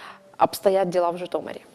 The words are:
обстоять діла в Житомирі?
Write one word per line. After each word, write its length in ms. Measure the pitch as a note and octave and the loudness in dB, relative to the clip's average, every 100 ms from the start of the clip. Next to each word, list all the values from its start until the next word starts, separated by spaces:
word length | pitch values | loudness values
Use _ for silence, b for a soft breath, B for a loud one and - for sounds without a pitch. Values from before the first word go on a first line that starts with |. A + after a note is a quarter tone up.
| B B - - | B B -10 0
обстоять 500 | - - G3+ F#3+ F#3 | 0 2 2 2 2
діла 220 | F3 E3+ | 2 0
в 80 | F3 | -2
Житомирі? 420 | F3+ D#3 - - - | -6 -6 -8 -14 -18